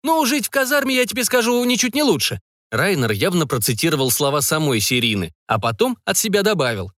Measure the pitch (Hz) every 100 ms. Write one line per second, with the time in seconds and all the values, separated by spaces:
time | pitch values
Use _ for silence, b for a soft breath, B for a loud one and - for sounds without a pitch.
0 | 277 320 269 285 - 277 262 285 269 262
1 | 247 226 240 247 233 240 247 247 247 269
2 | 294 151 - 95 _ _ _ 110 180 175
3 | 117 104 165 180 143 127 - 110 160 156
4 | 131 - 143 147 139 156 151 117 98 123
5 | 117 101 87 _ - 110 117 113 247 240
6 | - 196 226 202 196 196 127 107 92 _